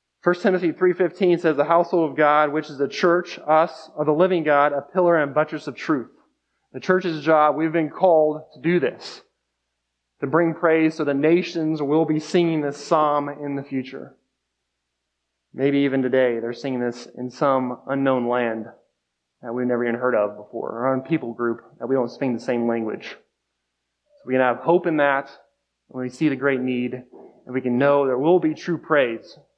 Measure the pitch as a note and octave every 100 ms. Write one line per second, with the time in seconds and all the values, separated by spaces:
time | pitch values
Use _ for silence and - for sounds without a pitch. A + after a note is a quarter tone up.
0 | _ _ F3 F3+ G#3+ F#3 F3 - F#3 F3
1 | F3+ - F#3 E3 E3 C#3 D3 E3+ F3 F3+
2 | D3+ C3+ D3+ D3 D3+ D3+ D3 C3+ C#3 -
3 | F3+ F3 F3 - D3+ D#3 E3+ - - -
4 | D3+ D3+ F#3 F3 D3+ C#3+ D3 C#3+ - F#3
5 | F3 E3 C#3 C#3 D3+ D3+ D3 - - C#3+
6 | - _ _ _ _ _ _ C3 - F#3
7 | F3+ D#3 C#3+ D#3 D3+ C#3 D#3+ E3 D3+ -
8 | F#3 D#3+ D#3 D3+ - B2+ D#3+ F3 C3 -
9 | - - _ _ _ _ _ _ _ _
10 | _ - C3+ D#3+ E3 D#3+ E3+ D#3+ D#3+ D#3+
11 | C#3+ C#3 D3+ F3 F3 E3 D#3 D#3 C#3 D#3
12 | D#3 D#3 - F3+ E3+ D#3+ C#3+ C#3+ - D#3+
13 | D3+ D3 C#3+ C#3+ C#3+ C#3 C3+ C3+ B2+ -
14 | - _ _ _ _ _ _ _ _ _
15 | _ _ _ _ _ - C#3 C#3+ C#3 C3+
16 | C3 C3 B2+ A#2 A#2 A2+ C#3 B2+ A#2+ A#2
17 | - - B2+ - C#3+ C3 B2+ A#2+ - C#3
18 | C3+ C3 A#2+ B2 A#2 A2 G#2+ - _ _
19 | _ _ _ _ A#2+ B2 B2 A#2+ A#2+ A#2
20 | B2+ A2+ G#2 - - A#2 - A2+ C3 B2+
21 | B2+ D#3+ A#2 A#2 A#2 A2+ - - A#2+ C3+
22 | A#2 - C3+ A#2 - A#2+ A#2 A#2 A2 G#2+
23 | - - _ _ _ _ _ _ _ _
24 | _ _ A#2+ C3 B2+ A#2 D#3 F3 F3 D#3
25 | C#3+ C#3 - - _ _ _ _ _ C3
26 | B2+ - D#3 B2+ C#3 C3 B2+ B2 B2 B2+
27 | - - - _ - B2+ B2+ A#2+ C#3+ C#3+
28 | C3+ B2+ D#3 F3+ D#3+ D3+ - D#3+ - D3+
29 | A#2+ A2+ - - _